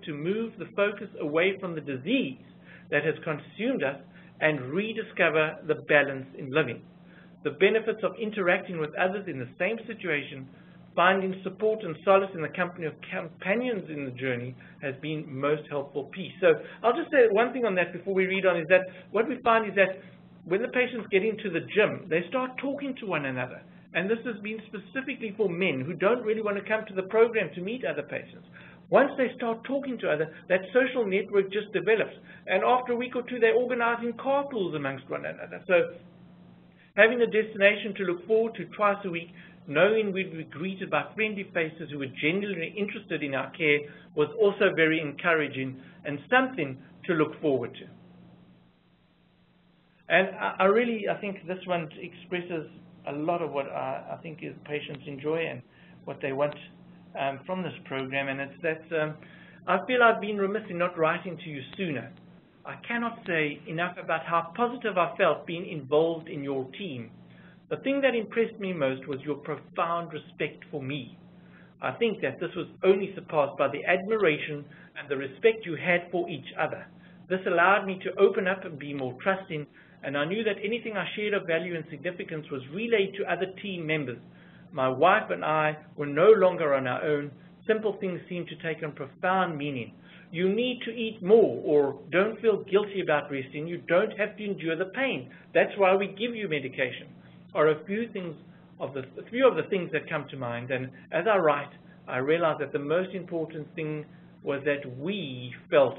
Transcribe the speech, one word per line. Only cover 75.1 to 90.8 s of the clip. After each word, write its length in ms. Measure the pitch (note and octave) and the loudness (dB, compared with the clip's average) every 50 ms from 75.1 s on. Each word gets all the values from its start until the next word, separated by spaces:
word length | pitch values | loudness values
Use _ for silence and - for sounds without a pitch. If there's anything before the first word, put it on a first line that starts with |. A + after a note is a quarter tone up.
| C#3+ | -4
respect 480 | C3+ C#3 C3 - - A3+ A3+ A3 A3 - | -4 -4 -8 -2 4 4 4 4 4 -4
you 100 | F3 D3+ | -8 -6
had 360 | C3 C#3 F3+ F3 F3+ F3+ - | -4 0 2 2 0 0 -2
for 180 | F#3+ F3 - - | -4 -4 -4 -4
each 160 | D#3+ C3 - - - - | -6 -10 -10 -10 -4 -4
other. 260 | D#3+ - - - - - - - - - - - - | -4 -4 -4 -8 -14 -18 -20 -20 -20 -20 -20 -14 -6
This 120 | - F#3 F#3 - | -4 -4 -2 0
allowed 380 | G3+ F3 E3+ F3 F#3+ G3+ G#3 G3+ | 2 4 6 6 6 6 6 2
me 140 | F#3+ F#3 F3+ - | -2 -6 -6 -6
to 180 | F3+ F3+ G3+ | -4 2 6
open 260 | G3 A3 G3+ A3 F#3+ | 6 6 6 4 0
up 180 | F3+ G3 F#3+ - | 0 0 -2 -4
and 120 | F3+ D#3 | -12 -12
be 160 | C3 C#3+ C#3+ C#3+ | -10 -10 -8 -6
more 240 | C#3 C3 B2 B2+ - | -4 -6 -6 -6 -4
trusting, 440 | - G3 F#3+ F#3+ F#3+ - D#3+ D3+ C#3+ - - - - - - - - | -2 0 0 -2 -4 -8 -8 -8 -8 -10 -16 -20 -20 -20 -18 -12 -8
and 120 | C#3 C#3 | -4 -2
I 100 | C#3+ D3 | -2 -2
knew 180 | E3 G3 A3+ A3 | -2 -2 -2 0
that 140 | G#3+ G3+ - G#3 | -2 -2 -2 -4
anything 300 | G3+ A#3 A#3 - A3+ G#3+ | -4 -4 -4 -6 -6 -4
I 120 | F#3+ D#3+ - - | -4 -4 -4 -4
shared 180 | G#3 G#3 G#3 G3+ | -4 -2 0 -2
of 140 | F#3+ F#3+ | -2 0
value 280 | E3+ D#3+ E3 F3+ F3+ E3+ | 0 -2 0 -2 -2 -6
and 80 | D#3+ D#3 - | -6 -8 -10
significance 560 | D#3+ C3+ - F3+ F3+ F3+ G3 - E3 D#3 D3 - | -10 -8 -6 -6 -6 -6 -8 -8 -8 -10 -8 -8
was 100 | D3 C3 B2 C3 | -8 -8 -8 -8
relayed 440 | D3+ G3+ A#3 A#3 A#3 G#3 F#3+ - - | -8 -4 -2 2 2 2 2 2 -2
to 140 | - - F#3 | -4 -2 -2
other 160 | F3 F3 F#3+ F#3 - - - | 0 -2 -2 -4 -6 -8 -8
team 240 | G3+ F#3 E3+ D#3+ | -8 -6 -4 -2
members. 320 | D3+ D#3+ D3+ C#3 B2 A#2 - - - - - - - - - - - | -2 -2 -2 -2 -4 -8 -10 -14 -20 -20 -20 -20 -20 -20 -20 -18 -10
My 160 | - C#3+ C3 | -4 0 0
wife 440 | C3 C3 C3 D#3+ F#3 G#3 A3 A3 - | 2 4 6 6 6 6 6 2 -2
and 120 | F3 E3+ D#3+ | -4 -2 0
I 320 | D#3 D#3 D#3 D#3 D3+ D3+ - - - - | 0 2 2 2 2 0 -2 -10 -14 -8
were 80 | - D3 | -6 -4
no 240 | C#3+ C#3+ D3+ F#3 G#3+ A3 | 0 4 8 10 10 10
longer 380 | G3 F#3 F3+ F3 D#3+ D#3+ C#3+ C#3 | 10 8 4 4 4 2 4 4
on 100 | C3+ C3 | 4 2
our 180 | B2 B2 - - | 0 -2 0 0
own. 280 | D#3 D3+ C#3+ C#3+ C#3+ - - - - - - - | 0 0 0 -2 -6 -10 -16 -20 -20 -20 -8 0
Simple 320 | - G#3+ G#3+ A3 G3+ G3 - | 0 0 2 2 -2 -2 -2
things 200 | G3+ F#3 F3 D#3 - - | -4 -4 -4 -6 -8 -8
seemed 180 | F3+ F3 D#3 - | -8 -8 -8 -8
to 60 | D#3+ | -10
take 260 | D#3 - D#3+ D#3 D3+ E3 | -8 -6 -6 -6 -4 -6
on 80 | D3 | -10
profound 640 | B2+ - C#3 - - - - F3+ F#3+ F#3+ F3+ F3 D#3 | -8 -8 -12 -12 -8 -2 0 2 4 4 2 2 0
meaning. 360 | C#3 C#3+ D3 C#3 A#2+ A2 A2 - - - - - - - - | -4 -4 -4 -4 -6 -8 -10 -12 -20 -20 -20 -20 -20 -16 -8
"You 180 | E3+ E3 F#3 F#3+ | -2 0 2 2
need 320 | G#3 A3+ B3 B3+ B3 A#3+ | 2 2 0 0 -2 -4